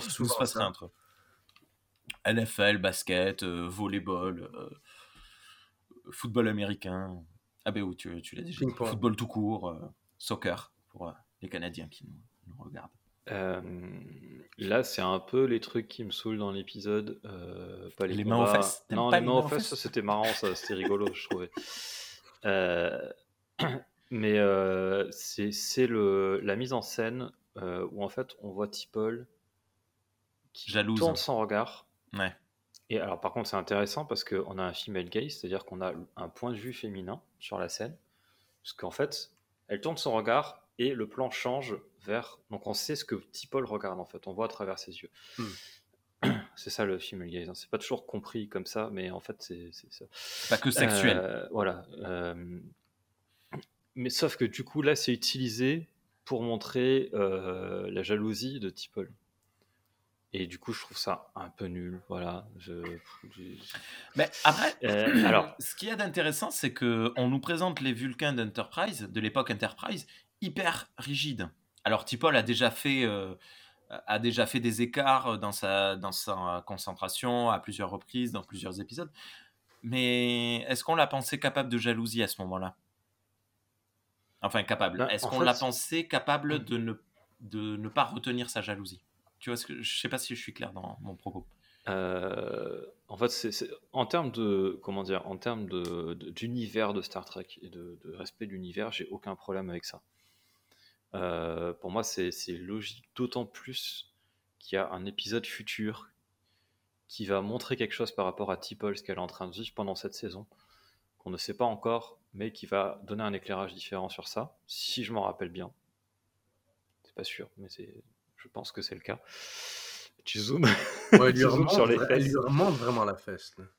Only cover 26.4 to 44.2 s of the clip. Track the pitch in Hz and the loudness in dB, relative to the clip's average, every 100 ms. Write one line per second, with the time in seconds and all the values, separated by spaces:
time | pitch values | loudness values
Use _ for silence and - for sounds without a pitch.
26.4 | 98 101 127 131 107 - 113 123 123 - | 2 0 0 -2 -2 -2 -2 -2 -8 -12
27.4 | _ - 92 90 92 101 98 - 127 - | _ -8 -6 -4 -4 -4 -6 -4 -6 -8
28.4 | 104 95 104 104 - 110 110 117 123 _ | -8 -2 -2 -4 -8 -2 -2 -2 -8 _
29.4 | _ _ _ _ _ _ _ _ _ _ | _ _ _ _ _ _ _ _ _ _
30.4 | _ - - 107 104 110 165 156 - 120 | _ -14 -2 0 2 4 4 2 0 2
31.4 | 107 104 110 - - _ _ 101 92 - | 2 2 0 -4 -20 _ _ -2 -2 -4
32.4 | _ _ _ - - 110 98 92 95 - | _ _ _ -20 -4 -2 -2 -2 -2 -2
33.4 | 107 98 87 101 104 - 151 - - 98 | -2 -2 0 2 2 -2 -4 -4 -2 -2
34.4 | 95 95 92 87 - 95 87 110 143 - | -2 -2 -4 -4 -6 -4 -2 -2 -4 -6
35.4 | 95 95 - 92 92 85 87 - 85 - | -6 -6 -6 -6 -4 -4 -10 -10 -12 -6
36.4 | 120 113 117 123 113 98 90 131 - _ | -6 -6 -8 -8 -8 -6 -8 -10 -12 _
37.4 | - 101 92 - 113 165 _ _ _ _ | -8 -4 -4 -4 -8 -10 _ _ _ _
38.4 | _ _ - - - - 139 - - _ | _ _ -16 -10 -6 -2 -2 -2 -10 _
39.4 | _ _ - 101 160 165 147 113 107 123 | _ _ -6 -4 -2 -2 0 2 4 4
40.4 | 147 - _ - 123 131 104 - 131 - | 2 -6 _ 0 0 0 -4 -2 -2 -2
41.4 | 123 131 131 104 - _ - 110 120 - | -2 -2 -2 -6 -10 _ -4 -2 -4 -12
42.4 | - 104 - 101 - 151 - 101 - - | -10 -8 -4 -2 -2 -4 -2 -4 -6 -14
43.4 | - 135 120 107 101 90 90 87 | -4 -2 -2 -2 -4 -6 -8 -12